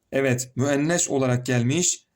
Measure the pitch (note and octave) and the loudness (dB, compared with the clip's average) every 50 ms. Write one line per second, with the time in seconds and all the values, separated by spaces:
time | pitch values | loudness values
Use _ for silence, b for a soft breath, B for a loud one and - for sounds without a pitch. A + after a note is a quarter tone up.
0 | B _ C#3 C3+ C#3 C3 B2 B2+ - - - A#2+ C3+ C#3+ C#3+ C#3 D3 D#3+ F3 E3+ | B _ -2 0 2 2 0 0 -4 -6 -4 -2 0 0 0 0 0 0 0 0
1 | - - C#3+ C3+ C3+ B2+ B2 B2 B2+ B2+ B2+ A#2+ A#2 B2 C#3+ F3 F3 - - - | 0 0 0 0 0 0 0 0 0 0 0 0 2 2 0 0 0 0 -2 -4
2 | _ _ _ | _ _ _